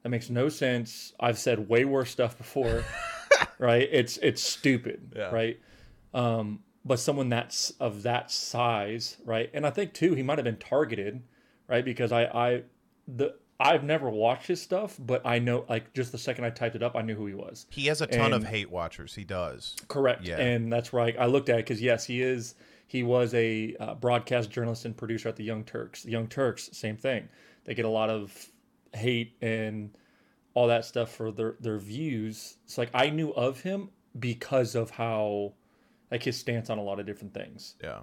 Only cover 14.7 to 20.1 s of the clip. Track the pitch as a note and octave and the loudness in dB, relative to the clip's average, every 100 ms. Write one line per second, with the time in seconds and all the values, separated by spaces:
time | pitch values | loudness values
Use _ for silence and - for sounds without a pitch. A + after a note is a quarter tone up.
14.7 | F3+ G#3 - B2 B2+ A#2+ A#2+ A#2+ A#2+ - | -2 -2 -8 -2 0 2 2 2 0 0
15.7 | A2+ A2+ C3 A#2+ A#2 - B2+ A#2+ A#2 A#2 | -4 -2 -6 -4 -4 -4 -2 -4 -2 -4
16.7 | G#2+ A#2+ A#2+ A2+ G#2 G#2 G2 - - - | 0 -2 -2 -4 -4 -6 -8 -12 -14 -14
17.7 | - C#3+ D3+ D3+ A#2+ A2+ A#2+ G#2+ A2 G2 | -2 0 0 2 4 4 2 0 -4 -2
18.7 | F2 E2 - C#2 - F#2+ F#2 E2+ B1 - | -4 -6 -8 -14 -14 -6 -4 -4 -6 -12
19.7 | - - C#3+ C3 | -14 -6 0 2